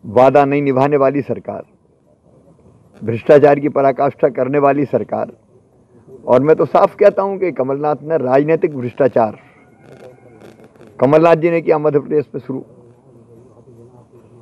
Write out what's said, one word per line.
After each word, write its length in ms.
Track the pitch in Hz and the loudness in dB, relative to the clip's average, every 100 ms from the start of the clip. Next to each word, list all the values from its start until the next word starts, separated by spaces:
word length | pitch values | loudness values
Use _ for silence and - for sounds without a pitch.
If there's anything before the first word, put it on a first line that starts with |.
| - | -2
वादा 400 | 107 131 139 139 | 2 4 4 2
नहीं 160 | 143 | 0
निभाने 360 | 143 131 143 147 | -2 0 0 0
वाली 240 | 135 143 | 0 -2
सरकार, 440 | 127 110 - 101 - _ _ _ _ _ _ _ _ _ _ _ _ _ | -6 -10 -10 -14 -16 _ _ _ _ _ _ _ _ _ _ _ _ _
भ्रष्टाचार 560 | 107 113 - 151 143 143 | -8 -8 4 4 6 2
की 100 | 143 | 0
पराकाष्ठा 600 | 139 139 135 139 - 151 | 0 0 0 -4 -2 -4
करने 300 | 123 127 147 | -2 -4 0
वाली 260 | 139 139 135 | 0 0 -2
सरकार। 460 | 120 104 107 - - _ _ _ _ _ _ _ - - | -4 -4 -8 -10 -14 _ _ _ _ _ _ _ -18 0
और 160 | 123 | 0
मैं 120 | 143 160 | 2 0
तो 100 | 160 | 2
साफ 300 | 180 196 - | 2 0 2
कहता 260 | 202 - | 0 2
हूं 160 | 196 196 | -6 -4
कि 140 | 185 | -6
कमलनाथ 440 | 131 131 139 151 147 | -6 -6 -4 -4 -6
ने 140 | 147 160 | -4 -4
राजनीतिक 600 | 127 135 147 160 180 143 | 0 0 0 -2 -2 -6
भ्रष्टाचार 600 | 123 - 135 123 110 - _ _ _ _ - - - - _ - - - - _ - - | -10 -2 0 0 -2 -4 _ _ _ _ -20 -20 -20 -20 _ -20 -20 -20 -20 _ -20 -4
कमलनाथ 360 | 131 156 165 165 | 2 4 4 2
जी 140 | 170 | 2
ने 120 | 170 | -2
किया 160 | 151 170 | 0 0
मध्य 220 | 151 147 | 0 -2
प्रदेश 260 | 135 151 139 143 | -2 -4 -4 -12
में 60 | |
शुरू, 240 | - 131 - - 117 _ 131 117 113 117 123 113 127 117 120 123 120 120 113 120 | -12 -14 -14 -20 -20 _ _ -20 _ -20 -20 _ -20 -20 -20 -20 _ -20 _ _